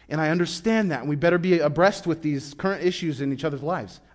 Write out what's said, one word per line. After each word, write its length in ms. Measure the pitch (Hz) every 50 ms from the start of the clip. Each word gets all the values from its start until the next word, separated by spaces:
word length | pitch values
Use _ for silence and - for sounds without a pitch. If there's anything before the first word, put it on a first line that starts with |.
| _ -
And 100 | - 156
I 100 | 156 151
understand 600 | 165 175 175 170 - - - 226 226 220 214 180
that, 100 | 147 123
and 80 | 120 147
we 60 | 151
better 220 | 143 160 170 175
be 220 | 175 165 185 180 170
abreast 480 | 147 151 143 156 175 202 202 - -
with 140 | 175 160 160
these 320 | - 151 143 135 - - -
current 300 | - - 190 196 151 160
issues 380 | 180 180 - 175 160 143 117
in 100 | 139 139
each 120 | 139 123 160
other's 200 | 160 143 131 127
lives. 360 | 156 185 160 107 90 - - _ _